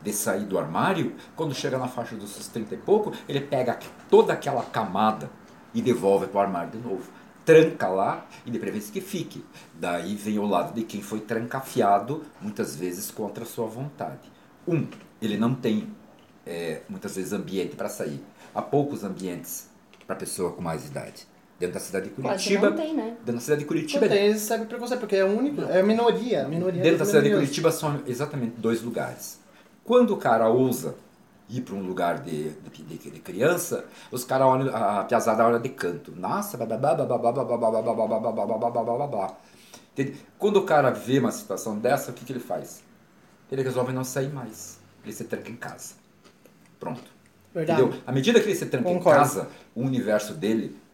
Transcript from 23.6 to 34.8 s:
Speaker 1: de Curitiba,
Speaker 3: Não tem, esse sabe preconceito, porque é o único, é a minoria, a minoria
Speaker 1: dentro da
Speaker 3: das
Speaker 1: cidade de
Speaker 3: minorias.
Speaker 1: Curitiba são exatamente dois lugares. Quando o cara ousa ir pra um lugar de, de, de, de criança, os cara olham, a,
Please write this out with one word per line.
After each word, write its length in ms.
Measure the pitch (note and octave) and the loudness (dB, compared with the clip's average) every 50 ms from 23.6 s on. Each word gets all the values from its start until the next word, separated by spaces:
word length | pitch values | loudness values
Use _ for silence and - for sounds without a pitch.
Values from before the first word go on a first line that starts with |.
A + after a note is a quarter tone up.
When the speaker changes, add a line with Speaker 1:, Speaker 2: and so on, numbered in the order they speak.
Speaker 1:
de 60 | D3 | 0
Curitiba, 340 | - E3 E3 - - - C#4+ | -2 -2 -2 -2 0 0 2
Speaker 3:
Não 120 | A3+ G3 G#3 | 4 4 6
tem, 140 | G3 G3+ | 6 6
esse 200 | G#3 G#3+ G#3+ G#3 | 6 4 2 0
sabe 200 | - A#3+ A3 A3 | -2 -2 -2 -2
preconceito, 320 | G#3+ A#3+ A#3+ A#3 B3 B3 - | -6 -8 -8 -4 -4 -4 -4
porque 160 | - G3+ G3 | -2 0 2
é 100 | F#3+ F#3+ | 2 4
o 40 | F#3+ | 4
único, 340 | G3+ A3 B3+ D4 D4 - E3 | 2 2 0 0 -2 -2 -2
é 180 | D3 D3 F3+ | 2 4 4
a 20 | F#3+ | 6
minoria, 640 | G#3 A3 A3+ A#3+ A#3 G#3 F3+ A3 B3 G#3+ D#3 C3+ | 6 4 6 4 4 4 2 2 0 0 0 0
a 40 | C3+ | 0
minoria 340 | D#3 E3+ F3 F#3 F3 D3+ C3 | -2 0 0 0 0 2 4
Speaker 1:
dentro 160 | E3 E3+ - | 4 4 4
da 60 | - | 2
Speaker 3:
das 40 | - | 4
Speaker 1:
cidade 160 | - - - | 6 6 6
de 60 | G#3+ | 6
Speaker 3:
minorias. 200 | G#3 - C#3+ C3+ | 4 4 2 2
Speaker 1:
Curitiba 200 | - - D#3 E3 | 0 2 2 2
são 320 | D3 - - D3+ C#3+ C#3+ - | 2 2 -2 -2 -2 -2 -4
exatamente 500 | - B2 B2 C#3+ C#3+ - C#3+ A#2 A2+ A#2 - | -6 -4 -4 -4 -4 -4 -4 -4 -4 -6 -2
dois 240 | G#2+ A2+ A#2 A2+ A2+ | 0 0 0 0 -2
lugares. 580 | A#2 - F2 C#2 - - - - - - - - - - - - _ _ _ _ | -6 -6 -4 -6 -6 -8 -12 -14 -16 -16 -18 -20 -20 -20 -20 -20 _ _ _ _
Quando 300 | - A#3 B3 B3 G#3 G3+ | 4 6 6 6 6 2
o 20 | |
cara 320 | - - C3+ A#2 A2+ A2+ A2+ | 0 2 2 4 4 6 6
ousa 480 | A2+ B2+ C3 B2+ A2+ - E2 D#2 - - - - _ _ _ _ _ _ _ _ | 6 6 4 4 2 0 -4 -6 -8 -10 -16 -20 _ _ _ _ _ _ _ _
ir 120 | A#2+ B2+ B2+ | -8 -8 -8
pra 120 | - F#2+ | -6 -6
um 120 | G2 F#2+ | -6 -6
lugar 340 | F#2 F2+ F#2 F2+ F2 E2+ D#2 | -6 -2 0 0 0 0 -2
de, 300 | C#2 E2 D#2+ D2 D2+ D#2 | -4 -6 -6 -6 -6 -6
de, 320 | D2+ - - - - - D#2 | -8 -10 -18 -20 -18 -18 -16
de, 280 | - D#2+ - - D2 | -16 -16 -14 -14 -16
de 100 | D2 D#2 | -18 -16
criança, 640 | - - F2+ F#2 A#2 D#3 F3 F3 - - A#2 G2 - - - - - - | -14 -12 -4 0 2 2 2 2 -2 -4 -6 -6 -6 -10 -18 -20 -18 -12
os 140 | - - - | -10 -10 -6
cara 220 | - C3 C3 C3+ | -2 2 4 6
olham, 280 | C3 C3 C3 C3+ C3+ A2+ | 6 6 4 2 0 -2
a, 260 | A2+ | 0